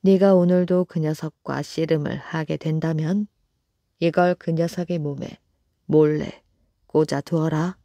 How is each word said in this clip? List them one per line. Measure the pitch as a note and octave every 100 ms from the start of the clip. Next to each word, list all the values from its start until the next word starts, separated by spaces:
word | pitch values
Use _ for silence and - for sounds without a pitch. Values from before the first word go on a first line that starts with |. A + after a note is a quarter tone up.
네가 | F#3+ F#3+ G3
오늘도 | F#3+ F3 F3+ F3+ F3+ F3+
그 | E3
녀석과 | D#3 D#3 D#3+ _ - C3+
씨름을 | D3 - D#3+ D#3+ D3 C#3+
하게 | - D#3+ D#3 D3+
된다면 | D#3+ D#3 D#3+ D#3+ D#3 G3 G#3 _ _ _ _ _ _ _
이걸 | E3+ D#3+ F3+ F3+
그 | -
녀석의 | E3 E3+ - F3 F3
몸에 | D3 C#3 - - _ _ _ _ -
몰래 | D#3 D3+ D3+ - - _ _ _ _ _
꽂아 | D3+ D#3 C#3+
두어라. | - E3 D#3+ D#3 F3 -